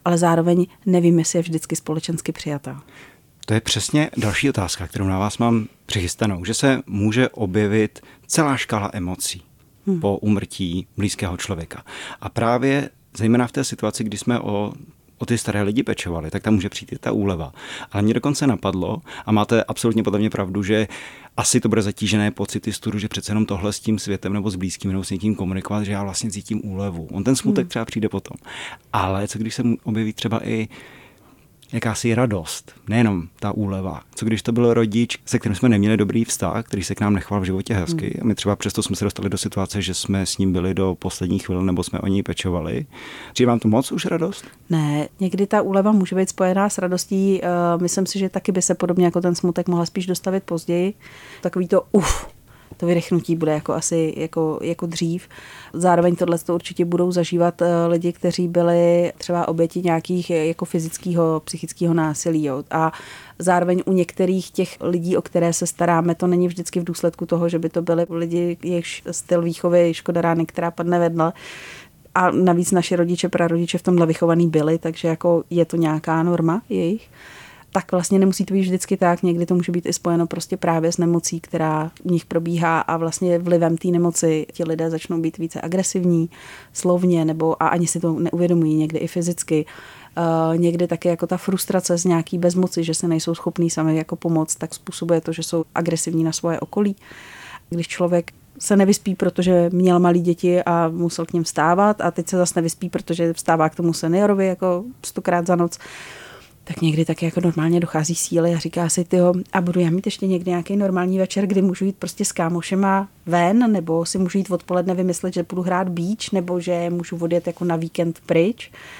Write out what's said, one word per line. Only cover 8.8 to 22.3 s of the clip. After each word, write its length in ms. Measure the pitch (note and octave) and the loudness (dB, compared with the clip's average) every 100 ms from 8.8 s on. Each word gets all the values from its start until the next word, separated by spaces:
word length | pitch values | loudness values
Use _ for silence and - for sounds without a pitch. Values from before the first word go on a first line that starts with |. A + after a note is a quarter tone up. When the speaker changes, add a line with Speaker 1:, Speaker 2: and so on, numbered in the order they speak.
| G2+ | -4
Speaker 2:
emocí 500 | G2+ F2+ F2+ - F#2 - _ _ _ - | -4 -6 -6 -8 -10 -16 _ _ _ -4
Speaker 1:
Hmm. 140 | F3+ | 0
Speaker 2:
po 160 | G2+ G2 | 0 0
úmrtí 720 | G#2 G2 F#2 - F#2 F2+ - - | 0 0 -2 -6 -4 -4 -6 -4
blízkého 400 | G2+ - G2 F2 | -4 -2 -6 -6
člověka. 460 | - F2 E2 - - - - - | -6 -8 -10 -16 -16 -16 -16 -14
A 80 | - | -8
právě 600 | - A2+ A#2+ C3+ C#3 - - _ - | 0 2 2 2 0 -4 -10 _ -2
zejména 300 | A2 A#2+ B2 | 2 4 2
v 60 | |
té 120 | - | -2
situaci, 400 | C3+ A#2 G#2+ - | -4 -4 -4 -4
kdy 140 | A2 G2+ | -6 -6
jsme 220 | - A#2+ | -4 -2
o, 320 | - G2+ G#2 - - - _ - | -2 -2 -4 -8 -18 -20 _ -10
o 80 | - | -4
ty 120 | A#2 | -2
staré 240 | - G#2 | -2 -2
lidi 200 | G2+ A2 | 0 0
pečovali, 480 | B2 - F2+ E2 D#2 | -2 -4 -6 -6 -6
tak 120 | G2 | -4
tam 120 | G#2 | 2
může 140 | G#2+ G2 | 2 0
přijít 240 | - - | -8 -12
i 60 | A#2 | -8
ta 140 | A#2+ | -4
úleva. 400 | A2 G2 F2 D2 - - - - | 0 0 -2 -6 -12 -16 -16 -8
Ale 100 | G2+ | 0
mě 120 | G#2 | 2
dokonce 320 | A2+ C#3+ C#3 C#3+ | 2 0 0 0
napadlo, 560 | G#2 G2 F#2+ F2 A2+ - - - | 0 -2 -2 -4 -6 -10 -10 0
a 60 | |
máte 320 | G#2+ G#2 A2+ | 2 4 2
absolutně 380 | - - A#2+ A2 | 2 0 0 2
podle 160 | G#2+ G2+ | 2 2
mě 120 | G#2+ | 0
pravdu, 320 | - F#2+ F#2+ | -2 -2 -2
že 260 | G2 G#2+ G#2+ - - - - - | 0 0 0 -6 -18 -20 -8 -4
asi 240 | A#2+ B2+ | 0 2
to 80 | A#2 | 4
bude 140 | G#2 | 2
zatížené 480 | G2+ - G#2+ G#2+ G#2 | 0 -2 0 2 0